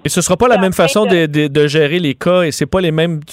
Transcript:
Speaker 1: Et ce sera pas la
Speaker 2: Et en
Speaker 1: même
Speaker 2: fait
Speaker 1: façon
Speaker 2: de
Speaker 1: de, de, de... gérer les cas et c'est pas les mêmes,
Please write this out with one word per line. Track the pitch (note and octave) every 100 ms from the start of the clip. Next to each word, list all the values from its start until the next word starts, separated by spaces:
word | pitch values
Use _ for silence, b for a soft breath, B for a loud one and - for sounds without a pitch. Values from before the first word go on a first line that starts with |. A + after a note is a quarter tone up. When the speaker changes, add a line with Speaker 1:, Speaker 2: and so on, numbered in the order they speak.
Speaker 1:
Et | -
ce | F#3
sera | E3 F#3
pas | B3
la |
Speaker 2:
Et | G#3
en |
Speaker 1:
même | F#3+
Speaker 2:
fait | F3+
Speaker 1:
façon | F3 G3+
Speaker 2:
de | G#3 F3 D#3+
Speaker 1:
de, |
de, | D3 D3+
de... | C#3+ D3
gérer | D3+ C#3+ F3+
les | D#3+
cas | C3 F3 F3+
et | E3
c'est | - D3
pas | F#3+
les | F3
mêmes, | D#3 E3+ D#3+ D3